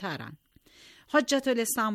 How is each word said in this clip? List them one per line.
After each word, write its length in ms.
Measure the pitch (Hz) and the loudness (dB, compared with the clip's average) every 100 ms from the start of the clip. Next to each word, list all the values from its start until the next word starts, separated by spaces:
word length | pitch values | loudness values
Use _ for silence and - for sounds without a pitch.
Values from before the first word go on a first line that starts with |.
تاران. 340 | 190 143 - 151 _ _ _ - - - - | -8 -8 -10 -16 _ _ _ -20 -20 -20 0
حجەت 340 | 294 269 277 262 | 2 2 0 2
الئیسلام 440 | 233 226 - 220 | 0 0 0 0